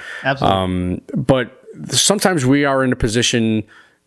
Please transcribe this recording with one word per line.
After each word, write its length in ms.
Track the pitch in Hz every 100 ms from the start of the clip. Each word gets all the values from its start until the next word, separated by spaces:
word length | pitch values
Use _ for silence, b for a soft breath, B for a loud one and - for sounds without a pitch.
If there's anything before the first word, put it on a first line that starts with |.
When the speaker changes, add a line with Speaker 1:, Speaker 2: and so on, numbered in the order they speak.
| B B
Speaker 1:
absolutely. 340 | 135 135 - 95
Speaker 2:
Um, 420 | 92 92 90 90 -
but 500 | 208 131 131 117 - - - -
sometimes 580 | - - 202 196 175 127
we 180 | 143 143
are 180 | 135
in 80 | 131
a 40 | 123
position 680 | 120 117 117 120 113 110 - b b b